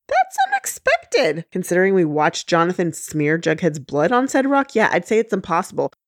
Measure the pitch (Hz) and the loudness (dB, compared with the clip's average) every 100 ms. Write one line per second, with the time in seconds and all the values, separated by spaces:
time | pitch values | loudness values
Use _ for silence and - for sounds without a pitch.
0 | - 640 740 - 762 807 - - - 679 | -2 0 0 -2 -2 -2 -6 -6 -2 -2
1 | - - 226 151 - 185 180 180 190 190 | 0 0 0 -2 -6 -8 -2 2 4 4
2 | 160 147 156 - - 170 170 185 175 - | 2 2 0 -2 0 2 2 0 -4 -4
3 | - 151 147 165 165 156 175 151 - 143 | -8 -2 0 0 0 0 -2 -4 -4 -2
4 | 160 247 262 277 269 277 269 220 202 180 | 0 0 0 0 2 0 0 0 0 0
5 | 175 226 226 196 - 165 185 147 139 - | 0 0 0 -4 -2 -4 -2 -4 -6 -8